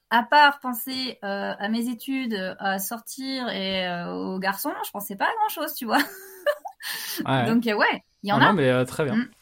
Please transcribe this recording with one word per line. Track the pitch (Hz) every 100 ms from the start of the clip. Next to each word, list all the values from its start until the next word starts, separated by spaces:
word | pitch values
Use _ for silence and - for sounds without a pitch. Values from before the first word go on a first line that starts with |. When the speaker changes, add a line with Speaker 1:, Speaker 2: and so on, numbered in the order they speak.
| -
Speaker 1:
à | 233
part | 226 294 285 285
penser, | 254 233 262 254 254 -
euh, | 202 202 196 -
à | 208
mes | 226 240
études, | 233 - 269 247 202 185 -
à | 196 190
sortir | 190 226 - - 269 262 233
et, | 196 190 190 180
euh, | 175 180
aux | 180 190 190
garçons, | 190 190 294 381
je | 440
pensais | 202 196 196
pas |
à | 320 453
grand-chose, | 427 339 311
tu | - 226
vois. | 285
<laughs> | - - - - 571 587 - - - - - -
Speaker 2:
Ouais. | - 131 214
Speaker 1:
Donc, | 233 226
euh, |
ouais, | 208 453 247 _ _
il | 202
y |
en | 208
Speaker 2:
Ah | -
Speaker 1:
a. |
Speaker 2:
non, |
mais, | 196 131
euh, | 127
très | 127 -
bien. | 143
Speaker 1:
Mm. | 226 254 _